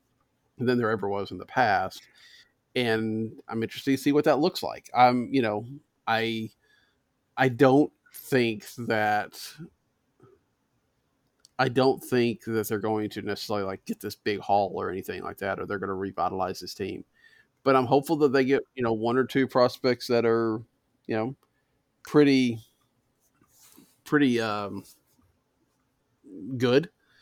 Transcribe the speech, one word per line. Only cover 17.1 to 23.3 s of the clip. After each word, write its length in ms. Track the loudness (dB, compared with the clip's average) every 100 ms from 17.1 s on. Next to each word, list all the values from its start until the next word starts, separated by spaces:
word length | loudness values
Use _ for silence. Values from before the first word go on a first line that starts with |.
| _ _ _ _ _
But 100 | 2
I'm 120 | 2 4
hopeful 300 | 2 2 2
that 140 | 4
they 120 | 4
get, 180 | 2 0 -2 -4
you 60 |
know, 80 | -2
one 240 | 0 0 0
or 80 |
two 240 | 0 0 0
prospects 580 | 2 2 2 -2 -2 0
that 180 | 2
are, 380 | 4 2 0 -4 -10 _ _ _ -6
you 100 | -4
know, 180 | -4 -8 _ _ _ _ _ _
pretty, 560 | 2 6 6 6 2 -2 -12 _ _ _ _ _ _